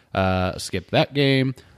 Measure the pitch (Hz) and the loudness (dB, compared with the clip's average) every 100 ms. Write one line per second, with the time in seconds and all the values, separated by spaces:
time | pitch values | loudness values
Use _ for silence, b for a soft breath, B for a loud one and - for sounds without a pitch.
0 | b - 95 92 92 - - 95 - 123 | b -2 0 0 -2 -4 -8 -8 -2 0
1 | - 139 139 135 131 131 b | 0 0 2 2 0 -4 b